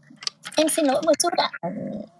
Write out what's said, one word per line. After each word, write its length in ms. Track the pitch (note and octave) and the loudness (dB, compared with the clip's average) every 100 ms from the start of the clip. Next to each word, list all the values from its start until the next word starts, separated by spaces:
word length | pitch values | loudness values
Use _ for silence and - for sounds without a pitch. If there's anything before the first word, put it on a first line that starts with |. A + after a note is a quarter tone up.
| - - - - - - | -20 -12 -10 -10 -4 2
Em 140 | D#4 | 2
xin 160 | E4 D4 | 4 2
lỗi 160 | C#4 D#4+ | 2 2
một 80 | D4 | 2
chút 100 | F4 F4+ | 2 0
ạ. 120 | - - E3+ G#3 - G#3+ - - | -2 -4 -8 -6 -8 -10 -12 -20